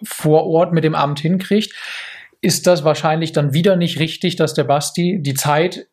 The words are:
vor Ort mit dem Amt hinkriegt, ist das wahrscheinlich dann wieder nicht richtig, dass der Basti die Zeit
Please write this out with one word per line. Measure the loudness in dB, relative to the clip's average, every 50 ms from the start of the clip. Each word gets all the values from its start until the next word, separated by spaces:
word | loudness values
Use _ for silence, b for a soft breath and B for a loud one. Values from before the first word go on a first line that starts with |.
| -14
vor | -12 -12 -2 2 4 4 4 4
Ort | 4 2 2 2 2
mit | 2 2 2
dem | 2 0
Amt | 0 0 -2 -2 -2
hinkriegt, | 0 0 0 0 0 0 0 0 0 -2 B B B B B B B B B B B B B _
ist | -2 -2 0 2 2
das | 2 2 4 2
wahrscheinlich | 0 0 2 0 0 0 0 -2 -2 0
dann | 0 0 2
wieder | 0 2 2 2 2
nicht | 2 0 -2 0 -2
richtig, | -4 -4 -4 -4 -4 -4 0
dass | 0 -2 0 0
der | -2 0
Basti | 2 0 0 0 -4 -4 -2 -2 0 -2 -2
die | -4 -4 -4
Zeit | -2 0 0 2 2 2 0 -2 -8 -16 _